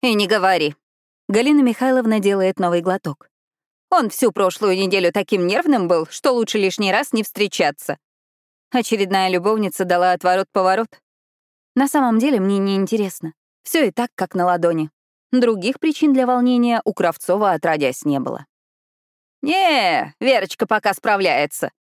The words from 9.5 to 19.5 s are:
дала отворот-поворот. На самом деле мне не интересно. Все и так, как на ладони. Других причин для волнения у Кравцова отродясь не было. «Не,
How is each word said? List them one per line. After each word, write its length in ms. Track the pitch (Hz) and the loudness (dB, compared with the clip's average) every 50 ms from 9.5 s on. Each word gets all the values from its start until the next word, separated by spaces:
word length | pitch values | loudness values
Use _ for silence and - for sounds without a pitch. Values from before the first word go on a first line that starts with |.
| 220 220 214 196 - - 196 | 0 0 -2 -4 -2 -4 -2
дала 280 | 180 180 175 175 180 180 | 0 2 2 2 2 0
отворот-поворот. 880 | 175 - 180 180 190 190 _ _ 202 185 185 185 190 226 220 - _ _ _ _ _ _ _ _ _ _ _ _ _ _ _ _ | 2 2 2 2 2 0 _ _ 0 2 2 2 0 -2 -4 -8 _ _ _ _ _ _ _ _ _ _ _ _ _ _ _ _
На 140 | 247 262 277 | 0 0 2
самом 300 | - 302 269 247 226 220 | 2 0 2 2 2 2
деле 220 | 233 294 285 220 | 2 2 2 0
мне 180 | 185 196 202 196 | 0 0 0 0
не 180 | 196 196 196 | 0 0 0
интересно. 560 | 196 196 180 - 220 208 190 - - - 160 160 _ _ _ _ _ _ | -2 -2 -2 -2 -2 -2 -4 -6 -10 -12 -14 -14 _ _ _ _ _ _
Все 220 | - - 330 302 | -4 -2 0 0
и 60 | 208 | 0
так, 200 | - - 240 240 _ | 0 -2 -6 -6 _
как 200 | - 190 175 - | -8 -8 -6 -2
на 100 | 185 175 | -2 0
ладони. 460 | 180 180 175 170 170 170 160 156 156 _ _ _ _ _ _ _ _ - | 0 0 2 2 0 0 0 -4 -6 _ _ _ _ _ _ _ _ 0
Других 480 | 254 240 240 226 196 175 214 269 - | 2 2 2 0 0 -2 -4 -4 -2
причин 320 | - 320 302 - - 302 277 | -2 -2 -2 2 2 2 4
для 140 | 262 254 | 2 2
волнения 540 | 247 254 247 247 247 254 247 240 240 233 226 - | 2 2 2 2 2 2 2 2 0 0 0 -2
у 80 | - 202 | -4 -4
Кравцова 600 | - 180 170 165 - - - 180 202 214 196 180 | -2 -2 -2 -2 -4 -2 -2 0 0 2 0 0
отродясь 520 | 156 - 170 160 156 143 131 131 - - | 0 0 -2 0 0 0 -2 -2 -2 -4
не 160 | 147 143 139 | -2 -2 -2
было. 260 | 127 127 123 - - _ _ _ _ _ _ _ _ _ _ _ _ _ _ _ _ _ _ _ - | -4 -6 -8 -10 -12 _ _ _ _ _ _ _ _ _ _ _ _ _ _ _ _ _ _ _ -6
«Не, 720 | 285 | -2